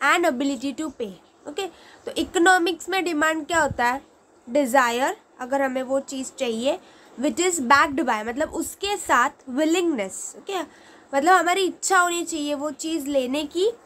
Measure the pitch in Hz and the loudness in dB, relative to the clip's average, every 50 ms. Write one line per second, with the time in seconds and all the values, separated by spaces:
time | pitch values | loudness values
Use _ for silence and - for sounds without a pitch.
0 | 277 285 330 349 349 320 254 240 285 277 277 220 269 277 - - 311 294 - - | 2 2 4 4 2 2 0 0 -2 -2 -2 -4 -4 -6 -6 -6 -8 -8 -8 -8
1 | 226 196 175 - _ _ _ _ - 294 294 403 392 339 - - - - - - | -8 -10 -10 -14 _ _ _ _ -18 -12 -8 -8 -8 -8 -10 -14 -20 -20 -20 -18
2 | - - - - - - - 330 339 381 370 359 339 381 330 - - 349 370 381 | -16 -8 -6 -4 -4 -2 2 4 6 6 6 6 4 0 -2 -4 -6 -4 -2 -2
3 | 320 349 320 294 311 320 320 320 285 - 339 320 294 262 - - 240 240 254 269 | -2 -2 0 0 0 0 0 -2 -4 -2 0 0 0 0 0 0 0 0 -2 -2
4 | - _ _ _ _ _ _ _ _ 240 240 294 277 226 254 269 247 233 233 247 | -6 _ _ _ _ _ _ _ _ -2 0 0 2 4 4 4 4 2 2 0
5 | 277 330 403 - _ _ _ - 254 240 269 269 269 262 254 262 254 247 269 277 | 0 -2 -2 -4 _ _ _ -14 -6 -4 -2 0 0 -2 -2 -4 -4 -2 -2 -4
6 | 269 - 277 262 254 - - - 262 240 226 226 240 277 349 370 - - - - | -4 -6 -8 -10 -10 -10 -8 -6 -4 -4 -4 -2 -2 -2 -2 -2 -6 -16 -20 -20
7 | - - - - 254 302 226 330 359 381 339 294 247 233 277 285 320 311 269 330 | -20 -18 -8 -4 -2 -2 0 0 0 0 0 0 4 6 6 6 6 4 2 0
8 | 277 254 226 214 214 233 233 277 311 - - 330 - - - - 392 403 415 359 | 0 0 -2 -2 -4 -4 -4 -4 -4 -4 -4 -6 -8 -8 -8 -6 -6 -4 -4 -4
9 | - - 285 247 247 285 - - _ 269 240 285 311 320 330 381 349 330 294 214 | 0 2 4 4 4 2 -2 -8 _ -6 -2 0 2 2 2 2 2 0 0 -2
10 | 190 190 - - - - - - - - 392 349 302 - - - - - - - | -4 -6 -8 -12 -14 -14 -16 -14 -10 -8 -6 -6 -8 -10 -14 -20 -20 -20 -20 -20
11 | - - 269 277 294 349 370 359 330 349 370 392 370 320 - - - - 381 359 | -12 -4 -2 2 4 6 6 6 4 2 2 2 0 0 -2 -4 -2 2 4 4
12 | 359 349 339 349 330 330 339 302 294 294 285 269 294 302 277 - 311 320 330 302 | 4 2 0 -4 -4 -6 -6 -4 -4 -4 -4 -4 -4 -6 -8 -8 -6 -6 -4 -4
13 | 269 285 285 269 254 247 269 302 302 285 - 339 392 480 466 - _ | -4 -2 0 0 0 0 -2 -4 -4 -4 -2 0 0 0 -2 -4 _